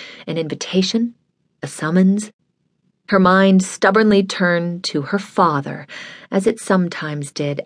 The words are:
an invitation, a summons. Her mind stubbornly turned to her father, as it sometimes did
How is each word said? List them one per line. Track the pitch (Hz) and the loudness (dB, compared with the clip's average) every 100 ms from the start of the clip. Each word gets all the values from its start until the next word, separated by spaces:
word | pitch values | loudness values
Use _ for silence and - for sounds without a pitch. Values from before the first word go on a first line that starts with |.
| - - - | -18 -16 -8
an | 160 | -6
invitation, | 156 147 - 185 190 226 233 - _ _ _ _ | -6 -8 -2 -2 0 0 -2 -6 _ _ _ _
a | 139 | -14
summons. | - 156 180 190 202 208 _ _ _ _ _ _ _ - | -8 0 4 4 2 -4 _ _ _ _ _ _ _ -2
Her | 196 | 2
mind | 185 185 196 190 | 4 6 6 4
stubbornly | 185 - 196 208 220 202 | 2 0 2 4 4 4
turned | 196 - 175 175 170 175 | 2 -2 0 0 -2 -6
to | - 147 | -6 -6
her | 139 202 | -4 -6
father, | - - 175 147 139 - - - - - - | -4 0 2 2 -4 -12 -14 -18 -18 -20 -6
as | 196 190 | -2 -2
it | 220 | -4
sometimes | - 190 175 - 156 147 143 | 0 0 0 -6 -8 -8 -10
did | - 147 143 | -6 -4 -4